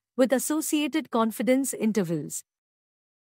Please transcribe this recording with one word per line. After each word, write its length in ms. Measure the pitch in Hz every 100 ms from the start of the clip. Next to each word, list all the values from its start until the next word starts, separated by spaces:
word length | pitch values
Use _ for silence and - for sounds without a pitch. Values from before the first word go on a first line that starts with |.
| _ -
with 160 | 254
associated 800 | 254 - 302 302 302 294 311 -
confidence 640 | 240 226 - 233 262 269
intervals. 680 | - 220 214 165 165 160 - - _ _ _ _ _ _ _